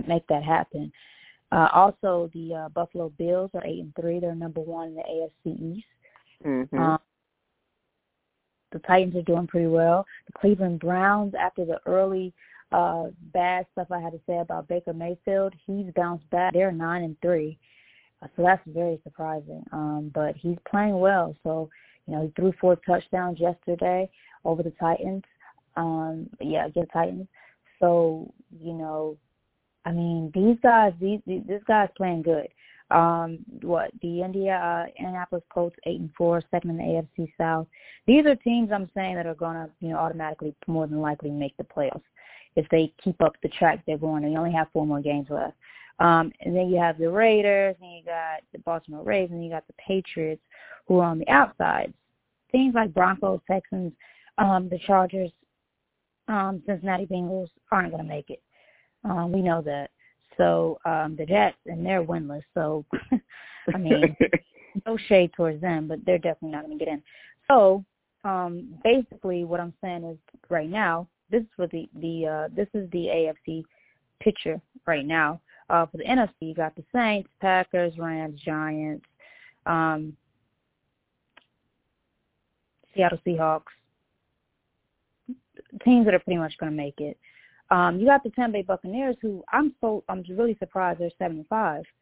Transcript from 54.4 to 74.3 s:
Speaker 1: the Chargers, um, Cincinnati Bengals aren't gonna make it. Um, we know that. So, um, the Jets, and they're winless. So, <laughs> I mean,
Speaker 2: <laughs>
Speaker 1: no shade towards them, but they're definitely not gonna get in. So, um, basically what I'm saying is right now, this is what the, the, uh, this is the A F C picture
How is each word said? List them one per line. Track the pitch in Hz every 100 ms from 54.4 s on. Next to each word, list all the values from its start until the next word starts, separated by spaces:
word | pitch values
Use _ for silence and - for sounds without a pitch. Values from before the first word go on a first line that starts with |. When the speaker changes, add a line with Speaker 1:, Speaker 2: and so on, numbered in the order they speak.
| 202 185 185
Speaker 1:
the | 175 -
Chargers, | 190 185 190 175 - _ _ _ _ _ _ _ _ -
um, | 214 196 190 -
Cincinnati | 185 190 180 185
Bengals | 180 175 190 175 _ _
aren't | 196 175
gonna | 160
make | 156 151 -
it. | - _ _ _ _ _ _
Um, | 214 180 175
we | 190
know | 180 165
that. | 147 143 139 _ _ _ _ -
So, | 175 170 165 - 170
um, | 160 156 160
the | 160
Jets, | 202 196 - -
and | 170 175
they're | 190
winless. | 165 170 147 147 -
So, | 180 156 151 151 - - 247 -
<laughs> | - - - -
I | 190
mean, | 160 151 170 151 - 170 -
Speaker 2:
<laughs> | _ - 196 -
Speaker 1:
no | 226
shade | - 196 175
towards | - 165 151
them, | 175 160 156
but | 156 -
they're | 180
definitely | 170 156 160
not | 151
gonna | 151 151
get | 160
in. | 151 - - - _ -
So, | 262 196 196 190 _ _ _
um, | 202 185 175 175 - 165
basically | 226 262 226 - 190 175
what | 170 175
I'm | 170 -
saying | 190 175
is | 165 160 _ - -
right | 170 156
now, | 208 190 165 180 _ _
this | 233
is | 220 -
what | 170
the, | 165 - -
the, | 165 165 156
uh, | 156 160 165
this | 202
is | 214 185
the | 175 175
A | 165 160
F | 156 -
C | 160 - _ _ _ _ _
picture | 214